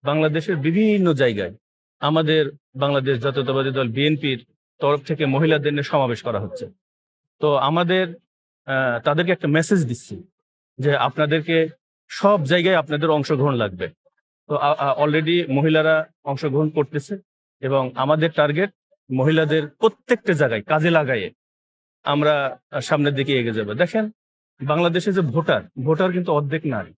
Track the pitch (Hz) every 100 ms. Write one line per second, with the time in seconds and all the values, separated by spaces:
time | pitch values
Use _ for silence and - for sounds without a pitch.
0 | 139 151 156 151 - 175 143 175 220 208
1 | 180 143 131 104 90 98 _ _ _ _
2 | 139 160 156 156 143 147 _ 135 139 143
3 | 131 131 135 131 131 135 135 127 127 113
4 | 147 151 147 127 - _ _ _ 139 147
5 | 143 151 147 135 160 156 143 143 135 151
6 | 131 117 - 107 98 - - _ _ _
7 | _ _ _ _ 151 143 135 165 175 185
8 | 185 165 _ _ _ _ - 135 131 120
9 | 151 147 175 175 151 151 165 196 135 120
10 | - - - _ _ _ _ - 143 143
11 | 127 - 151 156 156 165 160 - _ _
12 | _ - 202 202 135 175 170 180 147 147
13 | 160 151 135 147 143 127 107 90 90 _
14 | _ _ _ _ _ 147 143 151 139 135
15 | 147 151 160 175 165 135 160 160 156 156
16 | 156 _ 143 139 156 135 156 151 143 151
17 | - 196 _ _ _ _ 131 135 131 127
18 | 131 156 160 160 147 147 202 _ _ _
19 | _ 131 135 160 160 156 151 _ 220 -
20 | - 233 - 160 139 113 104 156 160 165
21 | 139 123 90 _ _ _ _ _ _ _
22 | - 147 151 147 139 127 _ 147 127 151
23 | 143 139 139 135 117 110 104 110 170 220
24 | 214 - _ _ _ _ 139 151 170 175
25 | 175 190 160 143 156 120 85 - 131 160
26 | 190 180 175 151 143 160 160 117 87